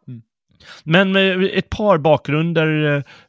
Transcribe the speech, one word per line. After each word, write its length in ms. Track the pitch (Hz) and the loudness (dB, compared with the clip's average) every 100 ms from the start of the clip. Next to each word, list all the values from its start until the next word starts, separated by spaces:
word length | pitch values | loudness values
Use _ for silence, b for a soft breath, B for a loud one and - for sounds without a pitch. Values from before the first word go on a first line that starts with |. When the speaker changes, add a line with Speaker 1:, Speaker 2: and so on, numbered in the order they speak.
| - | -20
Speaker 1:
Mm. 160 | 120 - _ _ _ B B | -20 -20 _ _ _ B B
Speaker 2:
men, 320 | - 170 196 190 | 0 2 2 2
eh, 420 | 190 185 190 185 | 0 0 -2 -2
ett 120 | - | -6
par 280 | - 214 170 | -4 0 2
bakgrunder, 1040 | 151 147 - 147 165 160 156 156 151 143 139 B | 2 0 0 -2 0 0 0 0 0 -2 -4 B